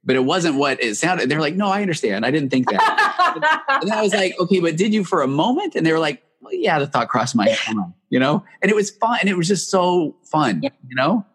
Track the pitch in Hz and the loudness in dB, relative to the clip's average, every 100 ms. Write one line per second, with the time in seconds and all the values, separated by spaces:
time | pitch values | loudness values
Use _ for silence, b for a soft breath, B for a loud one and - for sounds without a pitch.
0 | - 127 127 180 170 139 143 131 120 104 | 0 0 2 0 0 0 0 0 -2 -2
1 | 165 175 131 151 151 185 208 196 202 156 | -2 0 0 0 -2 -2 0 0 -2 -2
2 | 117 98 117 156 135 131 123 - 415 - | -2 -2 0 -2 0 0 0 0 0 2
3 | 403 370 359 339 302 311 - 269 202 214 | 0 0 -2 0 -2 0 0 -2 -2 0
4 | 214 202 185 185 175 190 170 160 214 214 | 0 0 -2 -2 0 2 2 0 0 0
5 | 175 175 135 143 202 285 392 - 160 160 | 0 0 0 0 0 0 -2 -2 0 2
6 | 160 247 _ _ - 370 220 156 143 127 | 0 -4 _ _ -10 -2 0 2 0 -2
7 | 117 113 127 113 104 113 - 110 87 - | 0 -2 0 2 2 0 -4 -6 -6 -12
8 | _ 127 135 151 B B 196 214 202 - | _ 0 2 0 B B 0 2 0 -2
9 | 226 - 190 180 170 190 - 190 180 180 | -2 0 0 0 0 -2 0 0 2 2
10 | 156 - _ 156 135 92 277 _ 131 127 | 0 -6 _ 0 0 0 -4 _ -8 -2
11 | 139 226 - | 0 0 -4